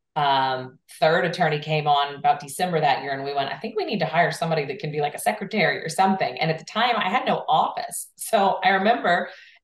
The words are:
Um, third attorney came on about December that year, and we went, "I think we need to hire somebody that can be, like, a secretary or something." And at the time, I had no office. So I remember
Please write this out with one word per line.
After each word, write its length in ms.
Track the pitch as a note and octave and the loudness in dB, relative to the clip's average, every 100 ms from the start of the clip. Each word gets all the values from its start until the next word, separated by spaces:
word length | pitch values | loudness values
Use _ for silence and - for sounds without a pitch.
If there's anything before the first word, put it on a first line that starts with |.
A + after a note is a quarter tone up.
| _ - | _ 0
Um, 640 | - F3 D#3+ C3 B2+ - _ - | 2 2 2 -2 -6 -16 _ 0
third 240 | D#3+ E3+ | 2 4
attorney 360 | F3 F3 D#3+ D3+ | 0 0 0 0
came 280 | D3+ D#3 D3 | 0 0 2
on 280 | C#3+ C#3+ C#3+ | 2 2 0
about 260 | C#3+ C#3+ | 0 0
December 400 | C3 - F3+ E3 | -2 -4 -2 2
that 220 | D3+ C3+ | 2 0
year, 100 | C#3 | -2
and 100 | C3+ | -6
we 100 | C#3 | -4
went, 200 | C#3+ - | -2 -4
"I 40 | - | -4
think 200 | A3 G#4+ | -8 -6
we 80 | E4 | -4
need 140 | G#3 | -2
to 60 | - | -2
hire 260 | - D#3 | 2 0
somebody 320 | - E3 D#3 C#3 | 0 -2 -2 -2
that 140 | - | -6
can 120 | D3+ | -6
be, 80 | D3 | -4
like, 160 | D3 - | -4 -2
a 40 | |
secretary 580 | - G#3+ G3 G#3+ D#3 C3 | -2 -2 -4 0 2 0
or 100 | - | -6
something." 500 | - G#3 - B2+ - | 0 2 2 -2 -2
And 120 | D#3+ | -2
at 80 | D#3 | -2
the 60 | - | -4
time, 300 | G#3+ B3 A3 | -2 0 0
I 120 | F#3 | 0
had 160 | G#3 C4 | -2 0
no 200 | E3+ - | -2 2
office. 640 | D#3 A3+ - - - - - | 2 2 -2 -8 -10 -14 -14
So 440 | - G#3 G3 - | 0 2 2 2
I 60 | F#3 | 2
remember 600 | F#3+ G3+ B3 F#3 F3 - - - _ | 4 4 2 2 0 0 -12 -20 _